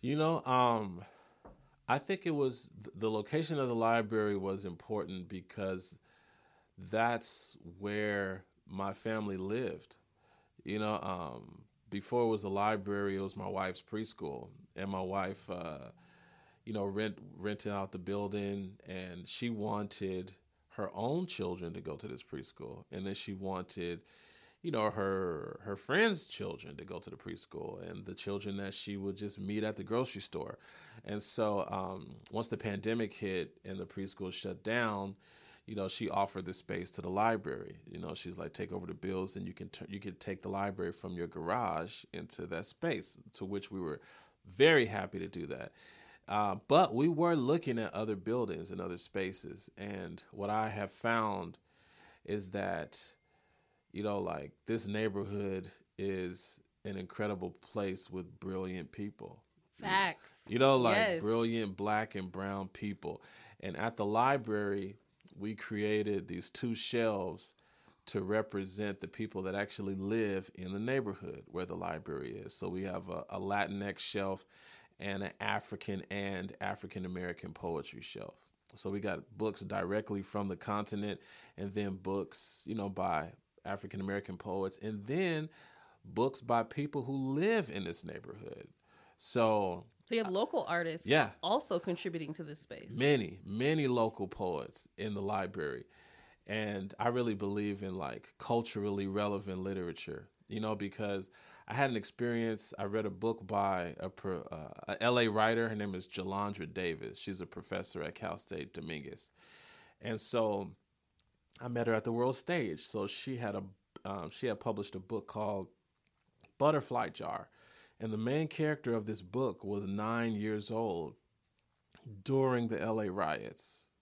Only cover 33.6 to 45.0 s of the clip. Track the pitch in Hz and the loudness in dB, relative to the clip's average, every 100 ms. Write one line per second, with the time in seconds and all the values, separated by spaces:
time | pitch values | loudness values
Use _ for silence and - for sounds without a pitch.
33.6 | 95 95 95 - 95 - 92 92 98 92 | -10 -6 -6 -6 -6 -4 -6 -4 -6 -4
34.6 | 107 117 117 104 98 98 - - - - | 0 2 2 0 -2 -8 -16 -20 -20 -20
35.6 | - 107 95 - 107 92 98 95 90 92 | -8 -2 -2 0 0 2 2 0 -2 -4
36.6 | - 87 90 - 87 95 110 113 95 65 | -2 -4 -4 -4 -2 4 6 4 0 -4
37.6 | - - - - 85 - 90 90 82 - | -6 -12 -12 -8 -6 -6 -6 -6 -6 -4
38.6 | 92 92 90 85 92 95 95 - 92 92 | -4 -4 -6 -6 -4 -2 -2 -4 -6 -8
39.6 | 92 - - 98 98 87 - 95 101 98 | -10 -10 -10 -8 -8 -8 -6 -4 -2 0
40.6 | 101 98 87 87 92 90 85 82 80 110 | 0 0 -4 -4 -6 -4 -4 -4 0 2
41.6 | 110 80 87 - - 85 - - 87 85 | 2 0 -2 -6 -8 -10 -6 -6 -4 -2
42.6 | 92 - 170 113 87 - - - 95 98 | -4 -2 -2 0 -4 -10 -14 -8 -4 -4
43.6 | - 95 85 73 - - - _ - 92 | -4 -4 -2 -4 -8 -20 -20 _ -16 10
44.6 | 143 160 113 101 | 10 12 8 2